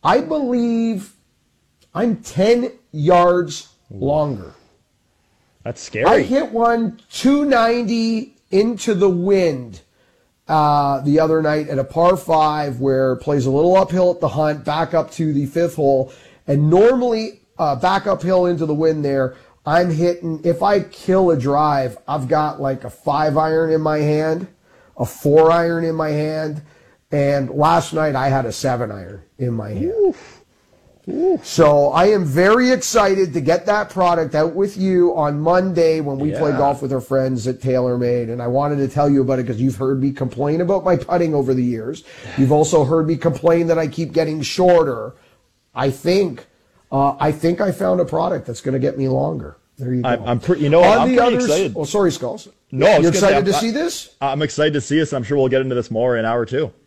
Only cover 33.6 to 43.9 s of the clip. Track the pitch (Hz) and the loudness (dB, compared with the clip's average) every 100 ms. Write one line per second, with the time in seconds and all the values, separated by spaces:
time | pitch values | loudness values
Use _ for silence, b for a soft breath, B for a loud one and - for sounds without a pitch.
33.6 | - 208 208 180 180 170 156 151 160 170 | 2 -2 -2 0 2 2 0 0 -2 0
34.6 | 202 202 190 185 175 165 147 147 156 180 | -4 -2 0 2 2 2 -2 0 2 2
35.6 | 190 170 165 160 143 135 147 - 151 143 | 2 2 2 2 -2 -4 -4 -2 -2 0
36.6 | 139 139 139 135 120 135 131 127 113 127 | 0 0 -4 -6 -2 -2 0 -2 -4 -4
37.6 | 131 127 127 123 123 123 117 123 120 127 | -2 0 0 0 0 -2 -4 -6 -2 -2
38.6 | 147 147 139 147 147 139 127 131 120 113 | 0 -2 -2 0 2 2 2 -2 -2 -2
39.6 | 131 95 131 139 139 139 127 - 143 160 | -2 -2 -2 0 -2 -4 -8 -4 -2 -2
40.6 | 175 196 185 175 - 175 170 151 131 127 | 0 0 0 -2 0 -2 0 0 0 0
41.6 | 123 117 110 156 - B B B 135 147 | 0 -4 -8 -12 -14 B B B 2 2
42.6 | 151 165 135 165 156 165 170 - 165 170 | 2 2 2 0 0 0 -2 0 0 2
43.6 | 165 165 160 | 2 0 -2